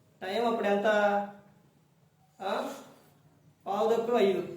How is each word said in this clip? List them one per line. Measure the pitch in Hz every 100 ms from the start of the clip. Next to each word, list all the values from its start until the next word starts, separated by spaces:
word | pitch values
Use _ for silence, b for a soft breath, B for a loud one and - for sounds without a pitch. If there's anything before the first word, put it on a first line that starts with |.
| _ _
టైం | 185 220 240
అప్పుడు | 220 202
ఎంత? | 202 214 208 202 202 202 - - _ _ _ _ _ _ _ _ -
ఆ? | 190 247 277 - - - - _ _ _ _ _ -
పావు | 202 220
తక్కువ | 226 226 240
ఐదు. | 196 175 147